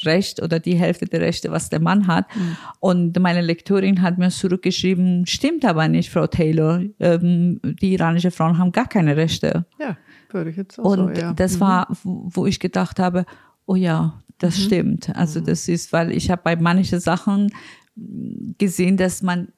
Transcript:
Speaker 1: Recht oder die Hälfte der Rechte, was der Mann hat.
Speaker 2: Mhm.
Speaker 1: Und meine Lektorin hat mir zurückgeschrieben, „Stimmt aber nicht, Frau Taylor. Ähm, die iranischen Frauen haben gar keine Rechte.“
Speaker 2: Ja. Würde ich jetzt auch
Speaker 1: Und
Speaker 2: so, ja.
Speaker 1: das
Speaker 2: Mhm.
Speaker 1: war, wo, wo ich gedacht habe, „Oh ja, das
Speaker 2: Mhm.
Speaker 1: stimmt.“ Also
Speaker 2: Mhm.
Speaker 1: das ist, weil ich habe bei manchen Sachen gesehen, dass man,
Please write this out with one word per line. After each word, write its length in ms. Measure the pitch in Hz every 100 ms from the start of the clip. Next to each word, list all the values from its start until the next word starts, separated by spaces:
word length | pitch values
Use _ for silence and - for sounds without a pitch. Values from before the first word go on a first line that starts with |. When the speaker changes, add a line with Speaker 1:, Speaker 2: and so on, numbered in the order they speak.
Speaker 1:
Recht 380 | 160 175 196 -
oder 160 | 165 165
die 160 | 175 175
Hälfte 300 | 175 170 175
der 140 | 165
Rechte, 280 | 170 170 165
was 200 | 160 -
der 120 | 156
Mann 240 | 165 202 180
hat. 220 | 170 - 214
Speaker 2:
Mhm. 220 | 175 165 - -
Speaker 1:
Und 400 | 185 180 170 180
meine 220 | 180 175
Lektorin 600 | 170 170 - 196 190 185
hat 160 | 180 180
mir 100 | 180
zurückgeschrieben, 960 | - 185 185 185 - 185 180 185 180 180
„Stimmt 400 | - 285 330 214
aber 220 | 160 160
nicht, 240 | 165 -
Frau 160 | 175 160
Taylor. 540 | - 156 160 156 175 202 -
Ähm, 600 | 175 170 175 175 175 -
die 300 | - - 196
iranischen 360 | 185 165 170 180
Frauen 280 | - 165 170
haben 120 | 180
gar 160 | 220 247
keine 300 | 208 151 147
Rechte.“ 480 | 160 - 156 170 - -
Speaker 2:
Ja. 180 | 277 156 _ - _
Würde 180 | 190 165
ich 80 | 170
jetzt 220 | 190 -
auch 40 | 202
Speaker 1:
Und 300 | 190 185 151
Speaker 2:
so, 60 |
ja. 120 | 170
Speaker 1:
das 240 | 165 185 180
Speaker 2:
Mhm. 20 |
Speaker 1:
war, 260 | 190 185 - -
wo, 220 | 185 180 175
wo 120 | 185 196
ich 140 | -
gedacht 400 | 180 185 180 -
habe, 260 | 180 180 170 - _ _ -
„Oh 80 | 185
ja, 460 | 175 160 160 - - -
das 180 | 175 180
Speaker 2:
Mhm. 60 |
Speaker 1:
stimmt.“ 520 | 196 175 - - - -
Also 240 | 160 165
Speaker 2:
Mhm. 60 | 160
Speaker 1:
das 220 | 170 -
ist, 240 | 170 -
weil 180 | 165 170
ich 180 | 170 -
habe 100 | 175
bei 120 | 165 170
manchen 420 | 170 185 185 180
Sachen 520 | 190 185 208 196 202 - - - _ 220 - - - - - -
gesehen, 400 | 202 185 180 190
dass 240 | 185 -
man, 280 | 185 175 -